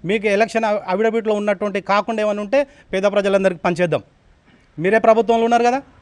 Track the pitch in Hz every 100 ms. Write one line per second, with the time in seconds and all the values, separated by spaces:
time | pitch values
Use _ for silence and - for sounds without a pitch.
0 | 160 220 208 202 220 226 220 208 196 185
1 | 220 220 220 208 208 202 208 196 - 202
2 | 214 226 214 208 208 269 277 - _ 190
3 | 196 202 202 196 190 180 185 170 175 147
4 | - _ _ _ _ _ _ - 175 220
5 | 233 220 220 226 226 240 240 262 269 _